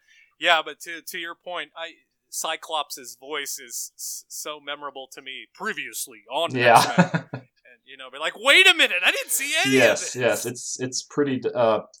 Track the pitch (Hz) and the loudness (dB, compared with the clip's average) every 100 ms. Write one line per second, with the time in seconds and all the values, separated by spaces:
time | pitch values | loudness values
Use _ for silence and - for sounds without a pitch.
0 | _ _ _ - 165 165 156 147 170 165 | _ _ _ -2 2 2 0 -12 -14 -14
1 | - 180 170 170 180 170 147 165 165 147 | -12 -12 -12 -12 -12 -10 -10 -12 -14 -14
2 | _ _ _ - 160 160 - 151 143 - | _ _ _ -10 -6 -8 -6 -6 -6 -10
3 | 120 - 135 147 139 - 123 - - - | -16 -18 -10 -8 -8 -10 -12 -12 -12 -12
4 | - - - - 160 151 143 147 143 135 | -12 -12 -14 -14 -12 -12 -10 -10 -10 -12
5 | 131 - 131 127 110 - 208 151 127 107 | -16 -18 -16 -16 -16 -12 -10 -8 -10 -10
6 | - 110 104 139 165 127 120 120 - - | -12 -14 -8 -4 -2 2 6 6 6 2
7 | 170 160 - 131 - _ _ 123 131 135 | 2 0 -8 -16 -16 _ _ _ -20 -20
8 | 131 139 165 - 359 359 381 330 254 180 | -16 -8 -6 0 6 8 8 6 4 2
9 | 247 539 - - 277 320 370 - 120 - | 2 0 -2 -4 -2 0 2 6 6 4
10 | - 127 117 104 113 - - - 127 - | -4 -2 0 0 -4 -8 -10 -8 -8 -8
11 | - - 143 127 143 123 113 107 - - | -6 -2 0 -2 -2 0 2 2 -4 -14